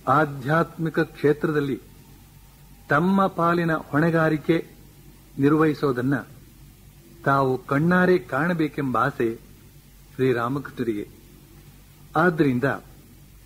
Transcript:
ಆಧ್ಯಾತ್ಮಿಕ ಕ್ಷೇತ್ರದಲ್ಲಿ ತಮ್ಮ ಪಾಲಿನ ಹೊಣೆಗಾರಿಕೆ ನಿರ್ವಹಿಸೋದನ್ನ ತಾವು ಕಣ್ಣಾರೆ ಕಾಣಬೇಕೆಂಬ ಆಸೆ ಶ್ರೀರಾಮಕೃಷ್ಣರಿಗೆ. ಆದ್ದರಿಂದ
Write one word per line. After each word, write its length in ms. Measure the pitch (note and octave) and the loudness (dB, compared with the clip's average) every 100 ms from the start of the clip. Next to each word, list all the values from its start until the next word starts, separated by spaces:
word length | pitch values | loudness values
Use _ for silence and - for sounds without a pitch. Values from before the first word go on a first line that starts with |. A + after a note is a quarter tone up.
| - | 0
ಆಧ್ಯಾತ್ಮಿಕ 920 | C#3+ D3+ C#3 B2+ D#3+ E3+ - D#3+ F3 | 2 0 -4 -2 0 -2 -4 -4 -2
ಕ್ಷೇತ್ರದಲ್ಲಿ 840 | D#3+ - C#3+ D3 D#3+ D3 C#3+ A#2 - - - - - - - - - - - | -4 0 0 0 -2 -2 -4 -6 -10 -20 -20 -20 -20 -20 -20 -20 -20 -12 -2
ತಮ್ಮ 380 | D3 F3+ G3 F#3+ | 0 2 2 0
ಪಾಲಿನ 460 | F#3 E3+ F3 E3 | 0 0 2 0
ಹೊಣೆಗಾರಿಕೆ 920 | D#3 - C#3 E3+ E3 D#3+ D#3 - E3 - - - - - - - - | -2 -2 0 2 2 2 0 0 -2 -2 -18 -20 -20 -20 -20 -14 0
ನಿರ್ವಹಿಸೋದನ್ನ 760 | C#3 D3+ D#3 C#3+ D3 B2 C3 C3 - - - - - - - - - - C#3+ | 2 4 2 0 -2 0 -2 -2 -6 -18 -20 -20 -20 -20 -20 -20 -20 -6 0
ತಾವು 320 | C#3 C3+ B2+ | 2 2 -2
ಕಣ್ಣಾರೆ 600 | - C#3 E3 F3+ F3+ F3+ | -2 0 2 4 4 2
ಕಾಣಬೇಕೆಂಬ 800 | - C3 E3+ E3+ D3+ - C3+ A2+ | 0 -4 -2 -2 -2 -2 -2 0
ಆಸೆ 420 | C3 - A#2 A#2 - - - - - - - - | 0 0 -4 -4 -14 -20 -20 -20 -20 -20 -14 -2
ಶ್ರೀರಾಮಕೃಷ್ಣರಿಗೆ. 960 | C3 A#2+ A#2+ C#3 C3+ - A#2 G#2 - - - - - - - - - - - D3+ | 0 0 -2 -4 -8 -8 -6 -6 -8 -16 -20 -20 -20 -20 -20 -20 -20 -20 -6 0
ಆದ್ದರಿಂದ 480 | F3+ D#3+ C#3+ B2 C3+ G2+ - - - - - - | 2 2 0 0 -2 -4 -10 -20 -20 -20 -20 -20